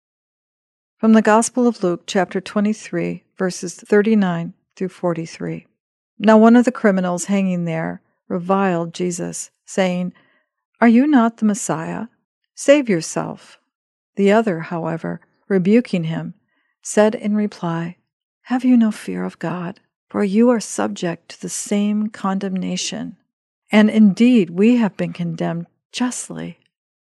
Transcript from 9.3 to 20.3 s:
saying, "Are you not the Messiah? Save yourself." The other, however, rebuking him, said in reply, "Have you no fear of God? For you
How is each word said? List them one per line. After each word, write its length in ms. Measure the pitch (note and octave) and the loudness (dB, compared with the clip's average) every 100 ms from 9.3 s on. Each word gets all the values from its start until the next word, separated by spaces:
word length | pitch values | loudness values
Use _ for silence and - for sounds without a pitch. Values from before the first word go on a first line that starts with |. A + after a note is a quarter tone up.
| E3 - _ - | -10 -14 _ -8
saying, 480 | - F#3 F3+ F3+ - _ _ _ _ _ - | -2 -2 -2 -6 -10 _ _ _ _ _ 2
"Are 60 | A#3 | 4
you 200 | A3+ D4+ | 6 6
not 300 | C4+ A3+ A3+ | 4 2 0
the 80 | G#3+ | -2
Messiah? 600 | G3 - D#3 E3+ F3 A3+ _ _ _ _ | -2 -4 -6 -6 -10 -12 _ _ _ _
Save 360 | - - D4 A#3+ | -4 4 4 4
yourself." 680 | E3+ - E3 D#3+ - - _ _ _ _ _ _ - | -2 -2 -8 -8 -12 -18 _ _ _ _ _ _ 0
The 160 | G3 | 4
other, 300 | G#3+ A3+ E3 | 4 2 -4
however, 600 | D#3+ E3+ E3 E3 F3 E3+ _ _ - | -6 -8 -6 -6 -8 -10 _ _ -2
rebuking 580 | F#3+ F3+ A#3 A#3+ F3+ D#3+ | 0 4 2 2 -4 -4
him, 280 | E3 E3+ - _ _ _ _ | -6 -8 -14 _ _ _ _
said 340 | - G#3 G#3+ - | -4 2 2 0
in 200 | G#3 G#3 | -2 -2
reply, 640 | G#3 - E3+ E3 E3+ - _ _ _ _ | -2 -4 -6 -6 -8 -12 _ _ _ _
"Have 220 | - B3 B3+ | -6 -2 4
you 100 | B3 | 4
no 160 | A3 | 4
fear 320 | - - F3+ | -2 -8 -8
of 160 | F#3 - | -8 -6
God? 400 | E3 F3 E3+ - _ _ _ | -8 -6 -8 -12 _ _ _
For 160 | G#3 | -4
you 260 | G3+ | 0